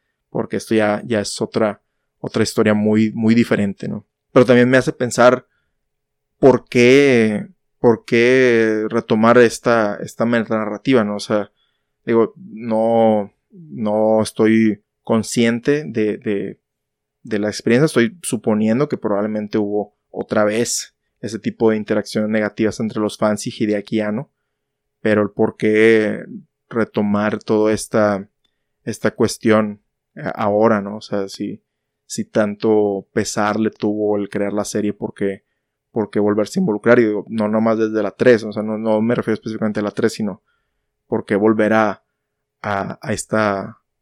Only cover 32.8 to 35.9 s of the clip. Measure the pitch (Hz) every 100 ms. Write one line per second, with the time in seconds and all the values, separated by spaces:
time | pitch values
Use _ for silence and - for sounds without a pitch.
32.8 | 104 98 - - 101 - 104 107 107 -
33.8 | 107 107 104 104 98 104 101 101 101 107
34.8 | 104 101 107 - 101 98 _ _ _ _
35.8 | _